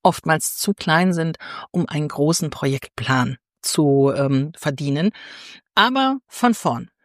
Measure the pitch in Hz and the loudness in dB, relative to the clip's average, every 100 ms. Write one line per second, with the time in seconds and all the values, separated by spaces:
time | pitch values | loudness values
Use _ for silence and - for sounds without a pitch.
0 | 190 - 165 156 - - - 196 - 160 | 2 0 0 0 -2 -4 -4 -2 2 2
1 | 185 170 165 - - - - 175 151 151 | 4 0 -2 -6 -12 -16 -6 -4 -2 -4
2 | 151 - 147 165 156 - 139 135 - - | -4 0 0 0 -2 -2 -2 -4 -8 -8
3 | 117 131 117 131 _ _ - - 147 139 | -2 0 0 -4 _ _ -4 2 4 4
4 | 139 139 139 135 147 165 156 135 143 139 | 4 2 0 0 0 -4 -6 -4 -2 0
5 | 190 - - - - - _ - 226 262 | 0 -2 -20 -20 -20 -20 _ 0 2 2
6 | 262 269 _ - 247 220 170 120 120 _ | 0 -2 _ 0 2 2 -2 -4 -8 _